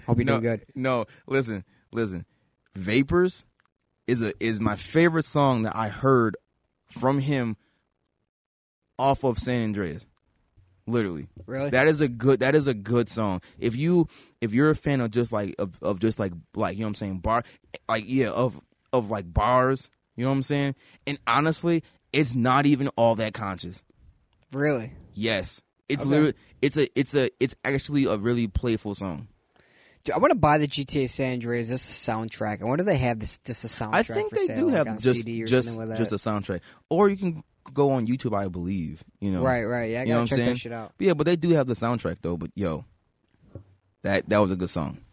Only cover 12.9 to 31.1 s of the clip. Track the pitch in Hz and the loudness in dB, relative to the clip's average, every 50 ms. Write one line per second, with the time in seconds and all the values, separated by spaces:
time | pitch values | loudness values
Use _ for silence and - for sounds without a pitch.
12.9 | 120 120 117 - - 117 110 101 92 90 - - - - - 117 110 127 151 170 | 2 2 2 0 -2 -2 -2 0 -2 -2 -6 -10 -8 -4 -2 -2 -2 0 2 4
13.9 | 180 175 160 - - - - - _ _ 117 110 104 123 143 156 151 - - 151 | 4 4 4 2 -2 -12 -20 -20 _ _ -4 0 2 4 4 4 2 0 0 -2
14.9 | 143 131 120 113 104 120 120 113 117 104 101 95 - - 98 95 - - - 90 | 0 0 0 0 0 -2 -2 0 -2 -4 -4 -4 -6 -6 -6 -8 -8 -6 -4 -4
15.9 | 104 90 104 110 110 - 107 95 85 82 - _ - 98 110 90 90 101 110 107 | -2 0 0 0 0 0 -4 -4 -6 -8 -14 _ -6 -4 -4 -2 -2 -4 -6 -6
16.9 | 104 - 110 101 95 90 87 107 113 120 - - - _ _ _ - - _ - | -6 -6 -6 -8 -6 -4 -2 0 0 -2 -2 -6 -12 _ _ _ -18 -10 _ -2
17.9 | 113 113 110 120 131 135 127 101 - 113 131 123 98 71 - _ _ _ _ _ | -2 -2 -2 0 0 0 0 0 0 0 0 -2 -2 -6 -16 _ _ _ _ _
18.9 | - 127 110 101 110 101 95 85 82 - 110 117 127 127 127 131 135 131 - - | 0 0 0 0 -4 -6 -6 -2 0 2 4 4 6 4 4 4 2 0 -4 -10
19.9 | _ _ _ _ _ - 120 131 139 135 131 - 147 143 139 139 135 - _ _ | _ _ _ _ _ -2 0 0 0 0 0 0 0 0 0 -2 -4 -6 _ _
20.9 | _ _ _ - 143 - _ - 117 135 151 160 156 - - 170 170 165 - _ | _ _ _ -8 -8 -4 _ 0 2 4 4 2 0 0 0 0 0 0 -2 _
21.9 | _ _ _ _ - 139 156 120 120 127 117 127 127 139 147 143 147 127 139 135 | _ _ _ _ 0 0 0 2 0 0 2 4 4 4 4 4 4 4 2 0
22.9 | - - 117 117 113 104 110 110 101 - 110 98 92 87 - 87 90 - - _ | 0 2 4 4 4 2 -2 -4 -4 -6 -6 -6 -6 -8 -10 -12 -14 -16 -20 _
23.9 | _ _ _ - _ _ _ _ _ _ _ _ - 135 143 151 147 120 107 123 | _ _ _ -20 _ _ _ _ _ _ _ _ -4 -2 0 0 0 0 -4 -8
24.9 | - - - - - 101 107 113 110 95 90 - - - - _ _ _ _ - | -12 -16 -20 -16 -8 -4 -2 0 0 -2 -2 -6 -10 -16 -20 _ _ _ _ -4
25.9 | 139 143 151 135 143 151 151 147 - _ _ _ _ _ - 143 - 156 139 - | -4 -2 0 2 4 4 4 4 2 _ _ _ _ _ 0 0 2 2 0 0
26.9 | - 135 135 - - 143 131 117 - - 135 131 - - - 131 139 131 - - | 0 0 0 2 2 2 2 2 0 0 -2 -2 -2 -4 -4 -2 -2 -2 -2 -2
27.9 | 147 143 135 95 104 104 98 117 123 120 117 104 - - - 123 113 107 - 104 | 0 0 2 2 0 0 0 0 0 0 0 0 -2 -2 0 0 0 -2 -2 -6
28.9 | 98 - 101 95 80 71 117 - _ _ _ _ _ _ _ _ _ _ _ _ | -8 -6 -6 -8 -8 -10 -12 -16 _ _ _ _ _ _ _ _ _ _ _ _
29.9 | _ _ - - - 170 233 294 285 214 156 151 147 156 151 139 - 143 139 - | _ _ -6 -4 0 2 4 4 4 4 4 6 6 4 2 0 -2 -4 -6 -2
30.9 | - 147 131 123 | -2 -2 -2 0